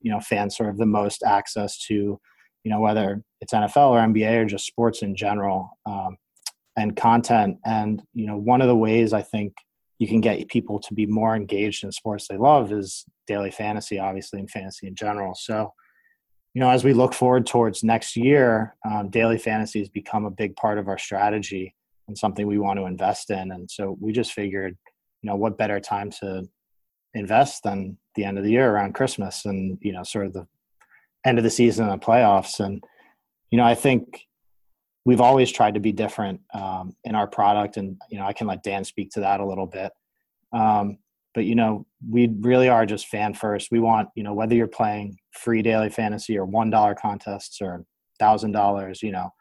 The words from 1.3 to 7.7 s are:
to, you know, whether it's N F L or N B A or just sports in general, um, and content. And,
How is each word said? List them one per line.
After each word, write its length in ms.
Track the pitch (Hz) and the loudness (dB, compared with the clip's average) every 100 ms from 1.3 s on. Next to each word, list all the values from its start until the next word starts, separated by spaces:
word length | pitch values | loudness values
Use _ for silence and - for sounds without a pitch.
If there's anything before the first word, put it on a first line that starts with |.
| 101 - 110 101 - - | 0 0 -6 -6 -8 -4
to, 80 | 104 101 98 _ _ _ _ | -2 -2 -6 _ _ _ _
you 60 | 110 | -4
know, 100 | 107 | 0
whether 420 | 110 107 98 101 - _ | 2 2 0 -4 -10 _
it's 120 | - | -4
N 120 | 110 | 0
F 120 | 104 143 | 2 6
L 140 | 143 | 6
or 100 | 120 | 6
N 120 | 113 | 6
B 120 | 107 | 4
A 140 | 110 117 | 4 2
or 80 | 107 | 2
just 200 | 101 - | -2 -6
sports 360 | - 117 - | 0 0 0
in 120 | 101 | -6
general, 640 | 95 101 104 101 95 92 - 104 | -4 -4 -2 -2 -4 -6 -12 -10
um, 300 | 98 92 92 _ _ - - _ - | -8 -8 -10 _ _ -18 -18 _ -4
and 200 | 107 - | -4 2
content. 640 | 117 117 117 117 101 - | 4 4 4 2 2 -2
And, 360 | 113 | -4